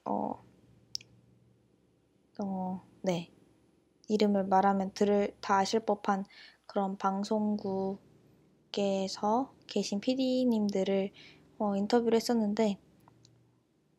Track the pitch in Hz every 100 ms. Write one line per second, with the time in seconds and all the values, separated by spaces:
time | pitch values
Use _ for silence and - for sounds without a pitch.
0 | - - - - - - - - _ -
1 | - _ _ _ _ _ _ _ _ _
2 | _ _ _ - 202 190 185 185 - -
3 | 190 170 170 - _ _ _ _ _ _
4 | - 214 208 202 190 190 196 196 190 -
5 | 202 202 202 - - 196 190 226 220 208
6 | - 196 196 - - _ - 208 196 196
7 | 196 196 208 220 214 208 202 190 190 196
8 | - - _ _ _ _ _ - 202 196
9 | 190 - 208 226 269 - - 214 196 202
10 | 226 262 262 254 254 226 208 196 190 196
11 | 196 - - - - - 208 196 208 240
12 | 233 226 226 233 208 208 220 196 _ _
13 | _ _ - _ _ _ _ _ _